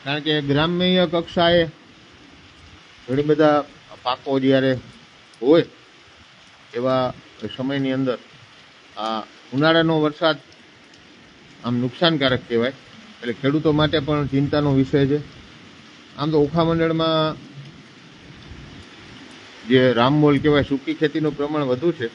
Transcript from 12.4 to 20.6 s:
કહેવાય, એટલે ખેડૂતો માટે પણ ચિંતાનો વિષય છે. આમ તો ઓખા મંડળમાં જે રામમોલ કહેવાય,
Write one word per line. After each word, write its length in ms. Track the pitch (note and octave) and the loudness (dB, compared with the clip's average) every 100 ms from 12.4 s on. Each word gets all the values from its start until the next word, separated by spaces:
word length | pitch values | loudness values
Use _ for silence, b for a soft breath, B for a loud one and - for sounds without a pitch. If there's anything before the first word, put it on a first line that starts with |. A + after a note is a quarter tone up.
| - | -2
કહેવાય, 220 | A#2 A#2+ | -2 -2
એટલે 640 | C#3 - - - - A#2+ | -4 -20 -20 -20 -14 -10
ખેડૂતો 380 | A2 C3+ D3+ D#3 | -4 -2 0 0
માટે 280 | D3+ D3+ D#3+ | 2 2 0
પણ 280 | C#3+ D3 C#3 | -2 -2 0
ચિંતાનો 460 | C3+ C#3+ D3+ D3 | -2 0 0 0
વિષય 320 | C3+ C3 D3 C#3 | 2 2 2 2
છે. 120 | D3 C#3+ - - - - - - - - - | 0 -4 -18 -20 -20 -20 -20 -20 -20 -20 -8
આમ 140 | D3 | -2
તો 100 | D#3 | 0
ઓખા 220 | D3 E3 | 0 0
મંડળમાં 720 | E3 E3 E3 D#3+ E3 D#3+ D#3 C#3 - - - - - - - - - - - - - - - - - - - - - - A2 | 0 0 0 0 0 0 -2 -4 -16 -20 -20 -20 -20 -20 -20 -20 -20 -20 -20 -20 -20 -20 -20 -20 -20 -20 -20 -20 -20 -20 0
જે 260 | B2+ B2+ | 4 4
રામમોલ 440 | A#2 B2 D3+ D3+ C#3 | 4 2 4 2 2
કહેવાય, 260 | D3 D3 | 2 2